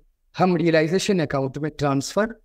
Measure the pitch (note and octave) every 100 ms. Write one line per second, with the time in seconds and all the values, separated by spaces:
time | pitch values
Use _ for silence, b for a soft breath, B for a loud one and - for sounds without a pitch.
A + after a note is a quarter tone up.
0 | _ _ _ - F#3 E3+ E3 D#3+ D#3+ F#3+
1 | - F#3 C#3+ C#3 C3+ C#3 D3+ - C#3+ C#3
2 | C3+ G3 A3 A3+